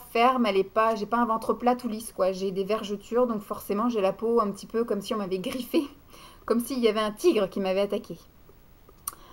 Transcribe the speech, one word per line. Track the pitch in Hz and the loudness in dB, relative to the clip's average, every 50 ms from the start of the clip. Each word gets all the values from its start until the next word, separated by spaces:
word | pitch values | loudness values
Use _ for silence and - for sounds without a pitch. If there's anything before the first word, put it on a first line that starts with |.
| - - | -4 -4
ferme, | - 233 233 254 262 254 233 | 2 4 4 4 4 4 2
elle | 208 196 190 | 2 2 2
est | 190 | 0
pas, | 190 - 220 220 226 226 | 0 2 2 2 2 2
j'ai | 202 202 208 | 0 -2 -2
pas | 233 240 | 0 2
un | 240 | 2
ventre | 220 220 214 - - 226 | 2 0 0 0 -2 -2
plat | 226 247 240 247 | 0 2 2 2
tout | 247 - 226 | 2 0 -6
lisse, | 208 220 - - - | -6 -8 -10 -8 -4
quoi. | - 190 185 | 0 0 0
J'ai | 190 185 196 196 | 0 0 -2 -4
des | 180 190 190 | -2 -2 -2
vergetures, | 190 214 220 226 196 208 202 - - 226 240 254 | -2 -2 -2 -2 -4 -8 -8 -6 -2 0 2 2
donc | 240 226 208 | 2 0 -4
forcément | - - 202 - - - 196 196 233 247 | -6 -8 -10 -8 -6 -4 -2 0 0 0
j'ai | 233 214 | 0 2
la | 190 190 185 | 0 0 0
peau | - 214 226 233 233 | 0 0 0 2 2
un | 214 202 | 2 0
petit | 196 - - - | -2 -8 -10 -6
peu | - 226 233 | -2 -2 -2
comme | 233 214 202 | 0 -2 -4
si | 202 - 233 | -4 -4 -4
on | 214 | -4
m'avait | 196 175 190 190 | -4 -2 -4 -4
griffée, | 185 262 262 262 247 - - 330 285 - - - - - - | -4 -4 -6 -8 -6 -2 0 0 0 -2 -4 -16 -20 -20 -20
<laughs> | - - - - - - | -20 -20 -20 -20 -8 -4
comme | - 247 240 | -2 0 0
s'il | 240 - 277 247 | 0 -2 0 2
y | 233 214 | 2 2
avait | 202 220 | 4 2
un | 214 214 | 0 -2
tigre | 208 - - 359 247 214 196 185 | -2 2 4 4 4 4 2 0
qui | - 202 | 0 -2
m'avait | 196 190 185 196 | -2 0 2 2
attaqué. | 202 202 202 - - - 170 - - - - - - - - - - - - - - - - - - - - - - - | 0 0 0 -4 -6 -8 -14 -16 -18 -20 -20 -20 -20 -20 -20 -20 -20 -20 -20 -20 -20 -20 -20 -18 -16 -16 -16 -16 -16 -20